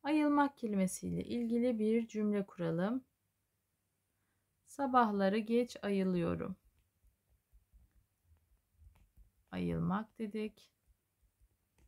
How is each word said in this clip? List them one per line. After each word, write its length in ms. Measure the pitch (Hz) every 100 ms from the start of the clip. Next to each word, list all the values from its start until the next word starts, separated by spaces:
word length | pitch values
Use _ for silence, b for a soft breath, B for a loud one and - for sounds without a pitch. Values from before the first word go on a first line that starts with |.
ayılmak 560 | 285 302 294 285 285 -
kelimesiyle 640 | 226 202 185 - 180 170
ilgili 540 | - 233 233 233 247 226
bir 300 | 214 226 226
cümle 380 | 214 214 208 196
kuralım. 580 | - 170 165 190 254 - _ _ _ _ _ _ _ _ _ _ _ _ _ _ _ _
Sabahları 720 | - 277 254 233 202 196 214
geç 380 | 220 233 240 -
ayılıyorum. 760 | 202 196 190 180 170 170 - 190 _ _ _ _ _ _ _ _ _ - _ - - _ _ _ _ _ _ _ _ _ - _ _ - - _ _
Ayılmak 680 | 185 175 165 170 190 220 _
dedik. 520 | 220 214 214 - - _ _ _ _ _ _ _ _ _ _ _